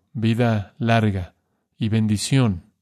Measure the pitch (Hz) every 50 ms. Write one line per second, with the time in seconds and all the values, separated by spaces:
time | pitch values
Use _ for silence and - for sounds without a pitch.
0 | _ _ - 113 107 113 113 110 123 117 110 104 95 - _ - 120 113 113 117
1 | 110 107 95 95 87 - _ _ _ _ _ _ _ _ _ - 117 107 107 110
2 | 110 107 107 101 - - 139 135 127 110 95 85 - _ _ _